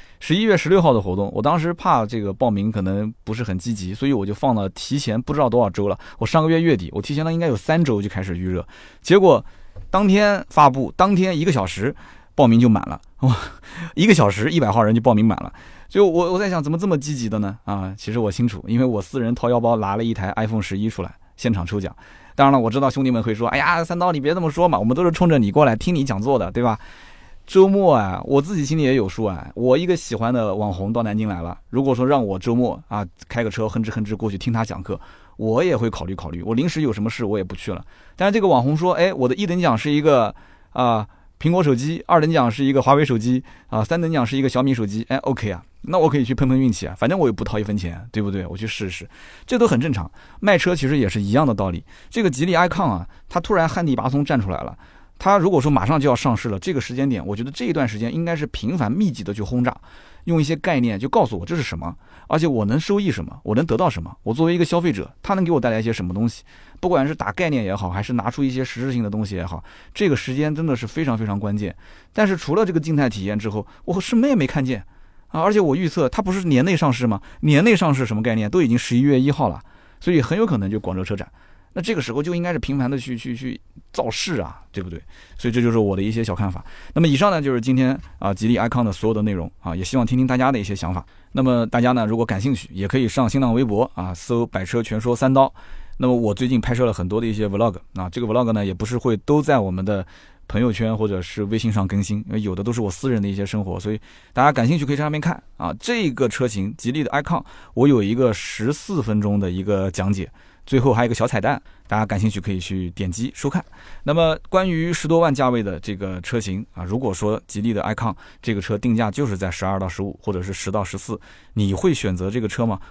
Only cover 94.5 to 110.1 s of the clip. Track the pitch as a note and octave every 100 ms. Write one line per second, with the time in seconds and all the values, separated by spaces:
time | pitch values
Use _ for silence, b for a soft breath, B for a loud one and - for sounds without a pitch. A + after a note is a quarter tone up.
94.5 | G2 F#2 A#2+ A2+ A2 A#2+ A#2+ C3 C3+ C3+
95.5 | b b b b - B2+ A#2+ A2 G2+ B2+
96.5 | B2+ B2+ A#2+ A#2+ F#2+ F2+ G#2+ A#2 G#2+ G#2
97.5 | G2+ A#2 F2+ - G2+ F2+ B2 A#2 A#2 A#2
98.5 | A2 G2 F2+ A2 A#2+ B2+ A2 - D3 D3+
99.5 | C3+ F#2+ F2+ F#2+ G2+ F2 b b b -
100.5 | G2+ A#2+ G2+ A2 A2 G#2+ F#2+ F2 - G2+
101.5 | A2 A2+ G#2 F#2+ G2+ F#2+ G#2 A2 A2 G#2
102.5 | F#2 G#2 A#2+ G#2 - C3+ A2+ G2+ G2 G2
103.5 | G#2+ F#2+ F2+ G2+ G#2+ b b b - C#3+
104.5 | C3 A#2 E3 C#3+ C#3+ D3+ D3+ E3 - -
105.5 | - E2+ G#2 - A#3 F3 A#2+ B2 - B2
106.5 | G#2 F#2+ - A#2 D3 C#3 D3 C#3+ E3 B
107.5 | B B A2+ C#3+ B2 G2 A#2 B2+ G2+ -
108.5 | - A2+ D3 - F3+ A2+ G#2+ G#2 G#2 F#2+
109.5 | F2+ G2 G2+ F#2+ - F#2+